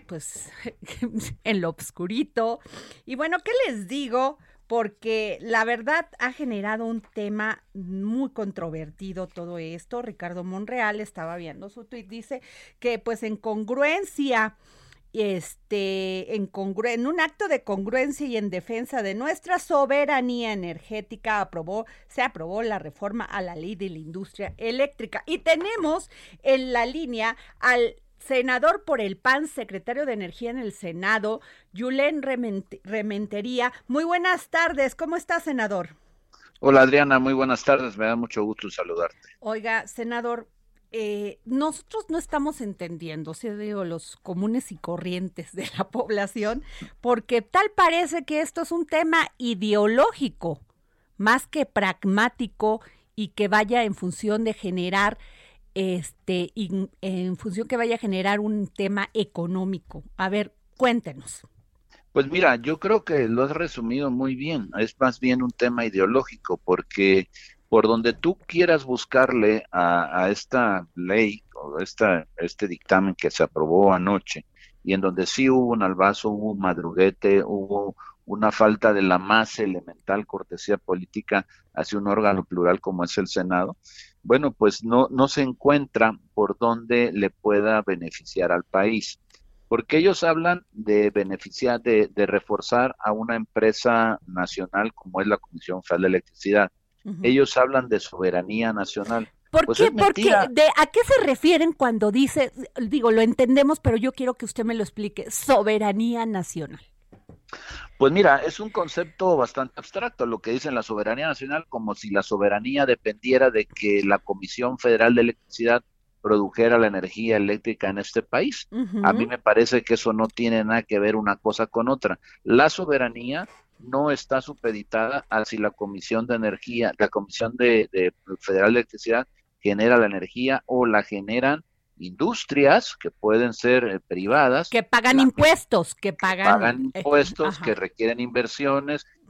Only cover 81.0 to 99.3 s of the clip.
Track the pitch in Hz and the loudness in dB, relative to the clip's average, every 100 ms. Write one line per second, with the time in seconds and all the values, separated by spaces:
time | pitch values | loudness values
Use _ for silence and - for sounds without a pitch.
81 | 90 - - 101 - _ _ - - 104 | -4 -10 -2 -2 -2 _ _ -8 -4 -4
82 | 101 101 104 95 90 90 87 95 - 92 | 0 2 2 0 -2 0 2 2 -2 -4
83 | 87 - 95 - 92 90 95 180 - - | -2 -2 -2 -2 -2 0 -2 -6 -18 -20
84 | - _ - 120 151 - 107 - 113 120 | -20 _ 2 2 2 2 2 2 2 4
85 | 127 131 135 - 135 123 139 143 139 113 | 4 2 0 2 -2 0 2 2 0 2
86 | 113 107 _ - 101 98 117 117 117 120 | 2 2 _ 0 0 2 0 0 0 2
87 | 120 90 98 - 107 104 104 110 101 90 | 2 0 -2 0 2 2 4 2 0 -4
88 | 85 - - - 87 87 - 98 101 113 | -6 -12 -8 -2 0 0 0 0 2 0
89 | - - _ _ _ _ _ 113 - 151 | -4 -12 _ _ _ _ _ -4 2 4
90 | 180 180 165 160 170 180 - 104 107 104 | 4 4 2 2 0 -2 -4 -10 2 4
91 | 104 104 95 95 - - 127 120 120 110 | 4 2 -2 -6 -12 -4 -2 0 2 4
92 | 104 - 98 98 - 104 - 120 131 - | 2 0 0 0 -2 -4 0 0 0 -2
93 | 107 107 113 117 110 - 110 107 123 117 | -4 -4 -2 -4 -4 2 2 4 2 4
94 | 113 107 - 90 90 - 92 98 110 - | 2 0 -6 -6 -6 -6 -4 -2 -2 -4
95 | 92 92 98 104 - 82 - 92 - 87 | -8 -4 0 0 -2 -16 -10 -10 -2 0
96 | 92 92 - _ 98 104 98 - _ _ | 2 2 -2 _ 2 4 4 -2 _ _
97 | 202 175 98 131 135 - 127 135 123 107 | -14 -2 2 4 4 4 2 2 0 -2
98 | - - 92 87 90 110 113 107 98 - | -4 -2 -2 0 -2 -2 -2 -2 -6 -6
99 | 101 117 110 | -4 -4 -6